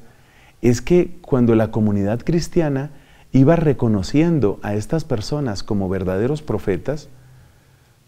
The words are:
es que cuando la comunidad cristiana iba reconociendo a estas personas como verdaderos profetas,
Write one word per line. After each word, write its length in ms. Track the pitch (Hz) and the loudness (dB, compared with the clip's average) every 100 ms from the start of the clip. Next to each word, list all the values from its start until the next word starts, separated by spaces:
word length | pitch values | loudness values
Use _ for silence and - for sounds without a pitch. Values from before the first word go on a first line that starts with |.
| - _ _ _ _ _ | -20 _ _ _ _ _
es 220 | 120 117 | 0 0
que 340 | - 175 - - | 2 2 2 -6
cuando 320 | - 131 117 | -2 2 4
la 160 | 110 107 | 4 2
comunidad 500 | 117 107 101 98 120 | 0 0 0 -2 -2
cristiana 680 | - 165 - 175 151 135 147 - - - - | -2 -2 -2 -2 0 -2 -6 -14 -20 -20 -2
iba 240 | 131 139 165 | 4 4 4
reconociendo 1040 | 156 120 120 104 90 143 170 160 104 - | 2 2 2 0 0 0 2 2 0 -2
a 120 | 107 | -4
estas 280 | 104 104 165 | -6 -4 -4
personas 600 | - 123 - 147 131 98 | -2 -4 -4 -4 -4 -6
como 260 | - 104 92 | -4 -2 -2
verdaderos 540 | 95 92 95 120 151 | -2 -2 -2 -2 -4
profetas, 680 | - 104 - 90 - - - - - - - _ _ _ _ _ | -4 -4 -2 -4 -4 -8 -8 -20 -20 -20 -20 _ _ _ _ _